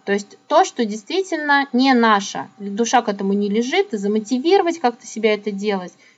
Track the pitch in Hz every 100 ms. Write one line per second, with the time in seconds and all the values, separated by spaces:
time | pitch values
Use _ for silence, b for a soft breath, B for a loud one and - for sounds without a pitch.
0 | - 202 202 - - 302 370 - 226 214
1 | - 370 381 320 294 285 277 240 269 247
2 | 226 208 196 165 135 - 202 202 233 254
3 | 233 202 196 202 202 208 240 349 392 220
4 | 202 214 214 254 302 392 339 330 240 233
5 | - - 214 208 208 196 208 196 180 -
6 | b